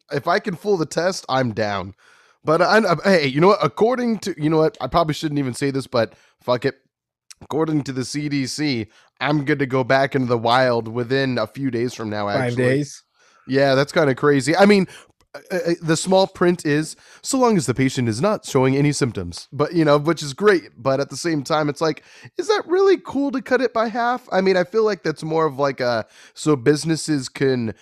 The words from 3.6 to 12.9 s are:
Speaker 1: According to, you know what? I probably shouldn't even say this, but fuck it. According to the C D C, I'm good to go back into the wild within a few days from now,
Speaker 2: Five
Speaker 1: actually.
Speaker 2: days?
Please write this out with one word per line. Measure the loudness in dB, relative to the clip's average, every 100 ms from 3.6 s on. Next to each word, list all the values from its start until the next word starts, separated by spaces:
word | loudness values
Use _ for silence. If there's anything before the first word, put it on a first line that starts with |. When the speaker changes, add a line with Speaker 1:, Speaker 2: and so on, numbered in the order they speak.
Speaker 1:
According | 0 2 0 2 -2 -2
to, | -6 -4
you | 0
know | 2
what? | 2 0
I | -2
probably | 0 0
shouldn't | -2 -4 -2
even | -4
say | -2 -4
this, | -4 -2
but | -2 -2 -4 _ _
fuck | -4 -2 -2
it. | -4 _ _ _ _ _ -20
According | -6 -2 0 0
to | -2
the | -6
C | -6 -6 -4
D | -4 -4
C, | -4 -4 -2 -6 _ _ -6
I'm | -2 0 0
good | -2
to | -2
go | -2 2
back | 2 2 0
into | 0
the | 0
wild | 2 2 2 0 -2
within | -6 -2 -2 0 -2
a | -4
few | -6 -4
days | -4 -4
from | -6 -8
now, | -6 -4
Speaker 2:
Five | -2
Speaker 1:
actually. | -2 0 0
Speaker 2:
days? | 0 -4